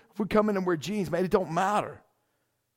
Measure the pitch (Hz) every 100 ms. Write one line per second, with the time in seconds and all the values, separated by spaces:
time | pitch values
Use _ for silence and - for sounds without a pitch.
0 | - - 208 214 214 196 180 170 139 214
1 | 165 170 185 208 160 165 190 208 113 101
2 | _ _ _ _ _ _ _